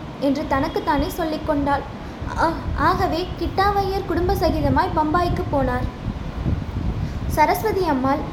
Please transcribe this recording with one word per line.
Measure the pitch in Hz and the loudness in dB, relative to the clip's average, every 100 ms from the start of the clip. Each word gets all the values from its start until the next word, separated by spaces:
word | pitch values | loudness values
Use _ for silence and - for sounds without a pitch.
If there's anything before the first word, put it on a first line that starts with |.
| - - | -10 -2
என்று | 277 269 302 | 0 0 0
தனக்குத்தானே | 269 330 415 - 285 302 | 0 0 -2 0 0 0
சொல்லிக்கொண்டாள். | - 320 302 - 285 277 269 - - - - - - | -2 -4 -2 0 0 2 0 -2 -10 -12 -8 -6 0
ஆ-, | 320 302 - - | 0 0 -4 0
ஆகவே | 311 381 349 320 370 | 2 2 0 0 -4
கிட்டாவையர் | - 320 - 403 403 381 392 - | -4 -2 2 2 2 0 -2 0
குடும்ப | 330 359 | 0 2
சகிதமாய் | 392 330 311 285 277 359 320 | 2 2 2 4 4 2 2
பம்பாய்க்கு | 302 349 349 349 370 | 2 2 2 0 0
போனார். | 285 247 247 - - - - - - - - - - - - - - - | 0 0 0 -4 -6 -6 -6 -6 -2 0 0 -2 -4 -2 -2 -4 -4 -2
சரஸ்வதி | 311 311 370 427 381 330 | 2 4 4 0 0 2
அம்மாள், | 262 269 294 - | 2 2 0 0